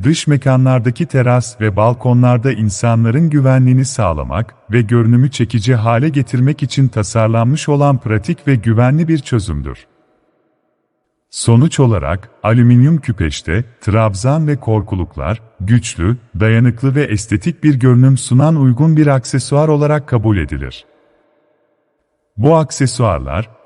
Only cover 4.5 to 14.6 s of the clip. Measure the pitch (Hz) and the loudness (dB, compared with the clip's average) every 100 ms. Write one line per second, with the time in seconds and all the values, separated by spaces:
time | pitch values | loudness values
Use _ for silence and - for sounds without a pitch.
4.5 | _ - 113 107 120 113 120 123 - 120 | _ -4 -2 0 0 2 2 0 -2 -4
5.5 | 123 104 123 110 117 151 143 131 127 131 | -2 0 0 0 0 0 -2 -2 0 0
6.5 | 151 135 - 131 117 101 113 110 113 117 | -2 -4 0 0 0 -4 0 0 0 0
7.5 | 151 - 143 143 131 110 107 - 170 - | -2 -2 0 2 0 -2 -4 -2 -4 -2
8.5 | 135 113 113 123 151 165 160 - 120 95 | 0 0 2 2 2 0 -2 -2 -4 -2
9.5 | 76 69 62 _ _ _ _ _ _ _ | -6 -8 -12 _ _ _ _ _ _ _
10.5 | _ _ _ _ _ _ _ _ - - | _ _ _ _ _ _ _ _ -6 2
11.5 | 117 156 - 131 101 69 92 - _ 104 | 2 2 2 0 0 -4 -6 -10 _ 0
12.5 | 120 120 123 135 165 - 101 80 71 - | 2 4 6 4 2 -2 -4 -4 -6 -6
13.5 | 87 131 _ - 104 110 95 127 151 151 | -6 -6 _ -2 0 0 -2 -2 -2 -2
14.5 | 143 | -2